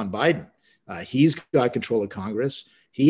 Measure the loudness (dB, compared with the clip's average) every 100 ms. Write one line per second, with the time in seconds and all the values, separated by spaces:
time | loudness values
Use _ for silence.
0 | -4 0 0 0 -4 _ _ _ -16 -14
1 | -4 2 2 2 -2 0 2 -2 -2 -2
2 | -2 -6 -8 -4 -6 -6 -16 _ _ 2
3 | 4